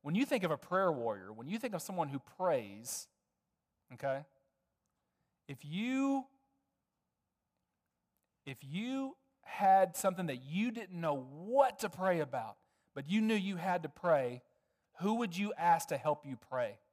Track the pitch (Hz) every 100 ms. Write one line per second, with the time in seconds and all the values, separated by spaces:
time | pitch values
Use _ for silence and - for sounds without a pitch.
0 | 147 180 277 254 180 147 - 185 190 147
1 | 117 104 95 110 127 220 240 190 - 185
2 | 147 135 - - 185 143 104 101 120 -
3 | - _ _ _ _ _ _ _ _ 127
4 | 139 135 151 _ _ _ _ _ _ _
5 | _ _ _ _ - 139 147 170 233 262
6 | 277 269 262 _ _ _ _ _ _ _
7 | _ _ _ _ _ _ _ _ _ _
8 | _ _ _ _ - 131 135 165 233 269
9 | 269 - _ _ - - 190 190 180 -
10 | 196 185 175 127 135 170 233 233 185 180
11 | 165 147 131 143 190 262 269 - 208 -
12 | 190 175 143 127 110 101 _ _ _ -
13 | 156 208 220 220 190 185 185 180 160 -
14 | 180 151 123 127 _ _ _ _ _ -
15 | 190 226 233 170 202 - 165 165 - 143
16 | 151 147 143 127 - 131 117 101 _